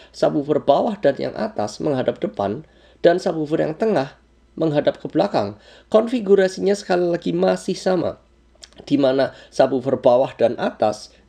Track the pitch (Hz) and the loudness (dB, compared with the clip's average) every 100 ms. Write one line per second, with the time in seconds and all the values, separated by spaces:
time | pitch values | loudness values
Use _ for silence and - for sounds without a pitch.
0 | - - 151 156 139 143 - 156 240 196 | -12 -2 -2 0 0 0 2 2 2 0
1 | 139 135 131 - 214 - 107 - 160 131 | 0 0 -4 -6 -8 -6 -6 -4 -4 -2
2 | 120 113 110 - 101 123 - _ _ _ | -2 -4 -4 -4 -4 -4 -12 _ _ _
3 | 170 180 190 160 147 160 151 156 220 185 | 2 2 0 -4 -2 -2 -2 -2 0 0
4 | 147 - _ _ _ - 160 147 135 - | -2 -10 _ _ _ -4 -2 0 0 -2
5 | 135 156 202 139 101 107 - - - 214 | -4 -2 0 -2 -4 -6 -20 -20 0 2
6 | 233 247 196 196 190 185 185 202 - 180 | 2 -2 2 4 4 0 -2 -2 -2 0
7 | 175 170 180 170 185 185 - 180 190 180 | 0 -2 -2 0 0 0 -4 -4 -2 -2
8 | 98 - _ _ _ _ - - - 143 | -2 -8 _ _ _ _ -20 -16 -2 2
9 | 135 135 127 - - - 131 131 127 123 | 2 2 0 -4 -4 0 2 0 -2 2
10 | 127 123 135 - 113 - 220 - 107 - | 4 4 2 0 0 0 -6 -2 -2 -2
11 | - _ | -12 _